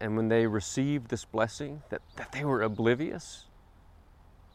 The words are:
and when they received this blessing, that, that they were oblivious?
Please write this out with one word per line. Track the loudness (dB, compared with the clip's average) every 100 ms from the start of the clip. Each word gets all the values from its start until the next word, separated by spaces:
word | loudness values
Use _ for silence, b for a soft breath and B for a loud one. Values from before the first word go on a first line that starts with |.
and | -2 2
when | 4
they | 4 4
received | 2 -2 -2 0 -2 -2
this | -6 -4
blessing, | -2 0 -2 -10 -10 -8
that, | -10 -10 -16
that | -10
they | -4
were | 0 2
oblivious? | 2 2 4 4 0 -6 -12 -18 -20 -20 -20 -20 -20 -20 -20 -20 -20 -20 -20